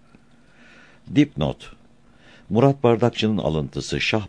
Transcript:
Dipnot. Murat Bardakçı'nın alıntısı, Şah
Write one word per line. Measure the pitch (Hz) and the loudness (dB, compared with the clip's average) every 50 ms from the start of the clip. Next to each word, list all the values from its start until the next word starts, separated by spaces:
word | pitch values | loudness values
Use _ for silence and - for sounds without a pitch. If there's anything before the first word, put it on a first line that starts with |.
| _ _ _ _ _ _ _ _ _ _ _ _ - - - - - - _ _ - - 92 | _ _ _ _ _ _ _ _ _ _ _ _ -20 -20 -20 -20 -20 -20 _ _ -12 -2 2
Dipnot. | 143 147 147 - - 76 67 - - - - - - _ _ _ _ _ _ - _ - - - - - - | 2 2 2 0 -4 -4 -4 -4 -8 -12 -20 -20 -20 _ _ _ _ _ _ -20 _ -20 -20 -20 -20 -8 -2
Murat | 95 113 135 139 139 139 - | 0 2 4 4 2 2 2
Bardakçı'nın | 120 117 104 120 117 - - 110 110 107 90 | 2 2 2 2 0 0 0 -2 -2 0 0
alıntısı, | - 78 78 78 71 67 - 71 67 - 76 69 | -2 -2 -2 -2 -4 -6 -8 -10 -8 -6 -6 -4
Şah | - - - 110 98 | -2 -2 -2 -4 -4